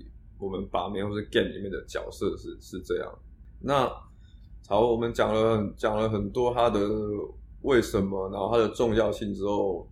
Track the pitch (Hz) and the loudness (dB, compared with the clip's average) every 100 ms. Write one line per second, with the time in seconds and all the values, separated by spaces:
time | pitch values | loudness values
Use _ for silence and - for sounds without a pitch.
0 | - - - - 98 92 98 90 92 98 | -16 -20 -20 -10 -6 -6 -4 -4 -2 -4
1 | 104 104 107 117 95 92 101 80 - - | -4 -4 0 0 0 -4 -8 -8 -8 -8
2 | - - 98 - - 85 - 92 - 85 | -8 -4 -4 -4 -10 -14 -12 -12 -4 -4
3 | - - - - - - 127 139 120 - | -4 -12 -20 -20 -20 -10 0 0 0 -4
4 | - - - - - - - 101 120 117 | -18 -20 -20 -20 -20 -16 0 4 4 4
5 | 117 113 107 110 113 110 101 - 113 107 | 0 0 2 4 4 2 0 -2 0 2
6 | 110 107 98 123 123 120 120 104 101 107 | 0 0 -2 0 0 4 2 4 0 0
7 | 104 101 - - - - 135 123 - 107 | -2 -4 -6 -12 -20 -6 4 4 4 0
8 | 95 98 95 101 98 117 107 - 117 110 | 0 -2 -4 -2 2 4 2 2 2 4
9 | 104 104 107 95 101 104 101 82 - | 2 0 -4 -4 -2 0 0 -2 -8